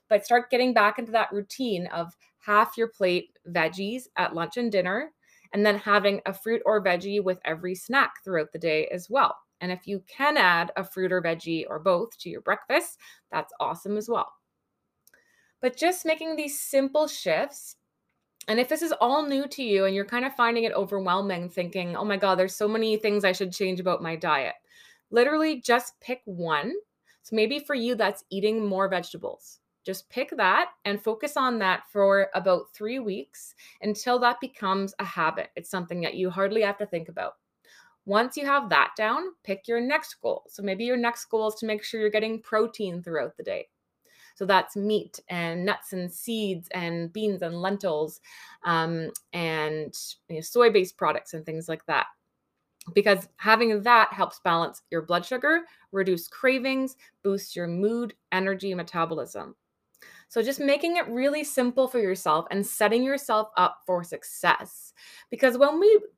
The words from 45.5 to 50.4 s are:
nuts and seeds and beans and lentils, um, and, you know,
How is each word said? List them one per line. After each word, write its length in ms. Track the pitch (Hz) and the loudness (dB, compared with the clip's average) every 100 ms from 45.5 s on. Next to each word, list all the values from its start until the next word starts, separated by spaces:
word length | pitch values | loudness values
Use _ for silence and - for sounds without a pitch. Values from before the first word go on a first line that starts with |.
| 170 | -4
nuts 280 | 190 - - | -4 -4 -6
and 200 | 185 180 | -10 -10
seeds 560 | - - 226 208 180 175 | -10 -8 -4 -4 -6 -8
and 400 | 180 170 170 170 | -8 -6 -4 -6
beans 280 | 214 214 185 | -4 -4 -2
and 220 | 170 170 | -4 -4
lentils, 580 | 190 202 190 151 156 - - - - - | -4 -2 -2 -2 -4 -8 -20 -20 -20 -8
um, 480 | 175 165 160 165 160 - _ | -2 0 0 -2 -6 -10 _
and, 640 | 170 165 160 151 156 151 - - - - | -6 -2 -2 -2 -4 -8 -12 -14 -16 -12
you 60 | |
know, 60 | 160 | -10